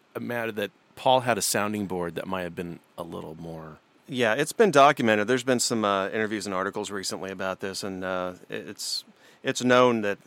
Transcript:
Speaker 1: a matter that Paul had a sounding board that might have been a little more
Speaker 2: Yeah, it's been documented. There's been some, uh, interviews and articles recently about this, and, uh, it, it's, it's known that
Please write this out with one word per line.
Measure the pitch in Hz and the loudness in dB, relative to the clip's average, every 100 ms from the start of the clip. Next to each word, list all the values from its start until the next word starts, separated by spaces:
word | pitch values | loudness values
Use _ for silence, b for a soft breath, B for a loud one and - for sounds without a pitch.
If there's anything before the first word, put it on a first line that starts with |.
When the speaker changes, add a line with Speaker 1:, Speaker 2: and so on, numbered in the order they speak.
| _ 117 | _ -10
Speaker 1:
a | |
matter | 113 120 113 | -8 -6 -6
that | 107 101 _ _ - | -4 -6 _ _ -2
Paul | 131 127 | 2 4
had | 120 104 | 4 0
a | |
sounding | - 110 104 107 95 | 0 0 -2 -2 -4
board | 92 87 82 | -4 -4 -6
that | 95 | -6
might | 95 | -6
have | 87 85 | -6 -8
been | 87 80 _ - | -10 -12 _ -14
a | |
little | 85 87 85 80 | -12 -12 -12 -12
more | 82 80 78 78 _ _ - | -12 -14 -16 -20 _ _ -8
Speaker 2:
Yeah, | 127 113 | 0 2
it's | 117 160 | 2 0
been | - 208 | 4 6
documented. | 143 143 143 117 107 104 | 8 8 8 4 4 4
There's | 127 | 0
been | 127 123 | 2 0
some, | - 113 104 | 0 0 0
uh, | 98 95 | 0 0
interviews | 110 107 107 98 | -2 -4 -4 -4
and | 92 | -4
articles | 95 101 95 | -4 -6 -8
recently | 101 92 98 95 | -8 -8 -8 -8
about | 95 95 90 | -6 -6 -6
this, | 98 95 | -8 -8
and, | 101 92 | -8 -8
uh, | 92 92 90 90 - | -6 -4 -6 -8 -12
it, | 110 104 | -12 -12
it's, | - - - - b b b | -10 -8 -8 -10 b b b
it's | 135 - | -6 -2
known | 123 123 123 113 | 4 6 6 4
that | 101 98 | -2 -4